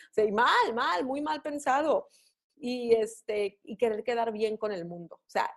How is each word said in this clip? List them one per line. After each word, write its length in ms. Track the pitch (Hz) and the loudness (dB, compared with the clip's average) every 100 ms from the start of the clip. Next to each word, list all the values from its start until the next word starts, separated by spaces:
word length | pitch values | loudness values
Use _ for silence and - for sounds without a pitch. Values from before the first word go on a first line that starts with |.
| - | -6
O 20 | |
sea, 120 | - 214 | 0 2
y 60 | |
mal, 420 | 208 262 427 415 | 4 4 4 2
mal, 280 | 233 294 349 | 0 0 -2
muy 180 | 262 277 | -2 -4
mal 180 | 302 302 | -4 -6
pensado. 680 | 302 294 285 269 311 220 - _ _ _ _ _ | -6 -4 0 2 4 0 -2 _ _ _ _ _
Y, 380 | 247 247 240 | -6 -4 4
este, 640 | 226 220 - - 208 202 - | 4 4 -6 -4 -2 -2 -6
y 160 | - 208 | -14 -2
querer 260 | 233 214 | -2 0
quedar 280 | 233 233 233 | -2 -2 -2
bien 260 | 214 220 214 | -2 -4 -2
con 120 | 214 | -6
el 140 | 190 | -6
mundo. 320 | 170 175 165 - | -8 -10 -14 -18
O 140 | _ | _
sea, 200 | - - | -4 -4